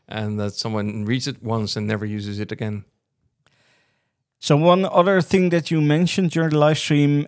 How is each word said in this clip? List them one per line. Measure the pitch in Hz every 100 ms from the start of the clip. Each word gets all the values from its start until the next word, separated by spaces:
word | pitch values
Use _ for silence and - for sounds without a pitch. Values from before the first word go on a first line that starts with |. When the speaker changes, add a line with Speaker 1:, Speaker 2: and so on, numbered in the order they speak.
| -
Speaker 1:
and | 110 107 107
that | 104
someone | - 113 107 104 107 104
reads | 127 139
it | 123
once | 113 113 104 -
and | 104
never | 107 104
uses | 104 101 101
it | 107
again. | - 107 104 - _ _ _ _ _ _ _ _ _ _ _ _ _ _ _
Speaker 2:
So | - 147
one | 170 185 190
other | 185 180 190
thing | - 190 180
that | 170 156
you | 160
mentioned | 147 151 175 - 180
during | 165 165
the | 151
live | 151 151
stream, | - 147 143 147